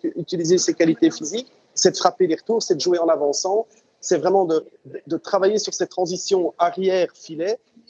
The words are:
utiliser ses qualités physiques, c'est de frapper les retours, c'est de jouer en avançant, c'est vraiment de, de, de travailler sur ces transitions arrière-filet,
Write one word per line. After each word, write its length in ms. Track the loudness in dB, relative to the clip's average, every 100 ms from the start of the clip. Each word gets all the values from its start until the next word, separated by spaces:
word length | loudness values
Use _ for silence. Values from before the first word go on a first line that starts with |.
| -4 -6
utiliser 420 | -6 -2 2 2
ses 160 | 2
qualités 380 | 2 2 4 2
physiques, 400 | 0 -8 -8 -10 _ _ 0
c'est 160 | 2
de 40 | 4
frapper 300 | 0 2 0
les 80 |
retours, 300 | 0 -2 -2
c'est 100 | 0
de 60 | -2
jouer 160 | 0 0
en 100 | 2
avançant, 600 | 2 0 -2 -2 -2 -4 _ _ _
c'est 160 | -2 0
vraiment 280 | 2 2 2
de, 200 | 0 -4 _ -18
de, 140 | -14 -8
de 120 | -8
travailler 420 | -2 0 2 0
sur 160 | -4 -6
ces 100 | -6
transitions 680 | -4 -4 -4 -2 0 0 0
arrière-filet, 1000 | -2 0 -2 0 -2 -6 -14 -6 -6 -6 _ _ _